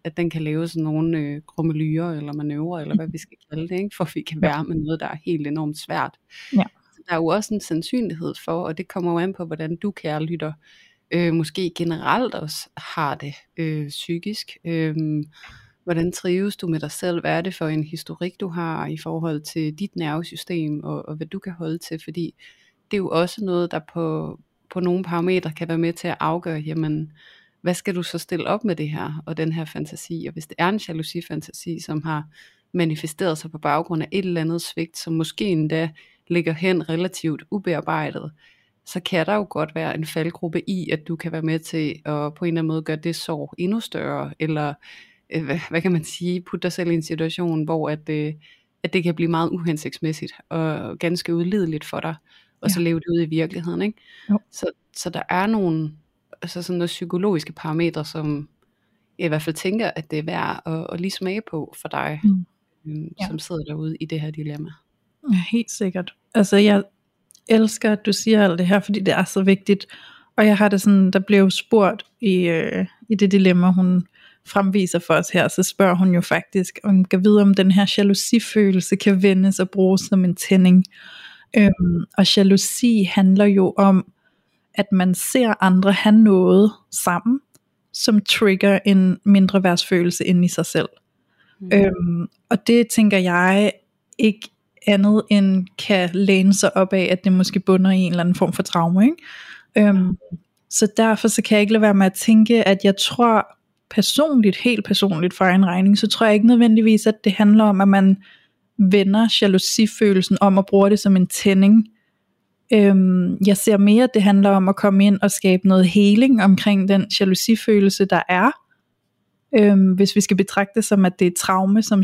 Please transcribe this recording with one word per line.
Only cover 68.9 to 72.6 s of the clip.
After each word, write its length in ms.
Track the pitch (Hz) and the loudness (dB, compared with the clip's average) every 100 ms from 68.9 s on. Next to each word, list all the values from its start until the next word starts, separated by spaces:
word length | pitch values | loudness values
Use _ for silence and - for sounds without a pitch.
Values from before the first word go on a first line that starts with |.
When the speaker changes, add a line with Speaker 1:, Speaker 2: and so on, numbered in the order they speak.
| 202 | -2
Speaker 2:
det 140 | 190 | 0
er 100 | - | 0
så 180 | 185 196 | -2 0
vigtigt. 420 | 190 196 - 196 - - - - _ - | 2 2 2 -2 -2 -20 -20 -20 _ 2
Og 80 | 214 | 2
jeg 120 | 202 | 4
har 120 | 208 | 2
det 120 | 196 | 2
sådan, 300 | 208 196 190 | 4 4 4
der 80 | 190 | 2
blev 320 | 190 202 196 | 2 4 4
spurgt 520 | - - 220 190 208 - - | 2 2 2 2 0 -12 -6
i, 140 | 220 185 175 | 0 0 0
øh, 380 | 165 | -2